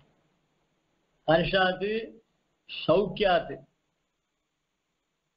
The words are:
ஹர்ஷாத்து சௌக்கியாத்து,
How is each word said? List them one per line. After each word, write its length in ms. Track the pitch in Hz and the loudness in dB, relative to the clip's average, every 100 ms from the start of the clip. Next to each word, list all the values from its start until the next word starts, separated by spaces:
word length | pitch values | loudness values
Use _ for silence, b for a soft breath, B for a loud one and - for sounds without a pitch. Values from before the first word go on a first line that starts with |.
| _ _ _ _ _ _ _ _ _ _ _ _ - | _ _ _ _ _ _ _ _ _ _ _ _ 2
ஹர்ஷாத்து 840 | 165 160 190 185 185 202 220 - - _ _ _ _ - - - | 2 4 2 2 0 -4 -4 -8 -16 _ _ _ _ -18 -12 -2
சௌக்கியாத்து, 760 | 175 196 - 196 170 - 135 - _ _ _ _ _ _ _ _ _ _ _ _ _ _ _ _ | -2 0 0 2 2 0 -12 -16 _ _ _ _ _ _ _ _ _ _ _ _ _ _ _ _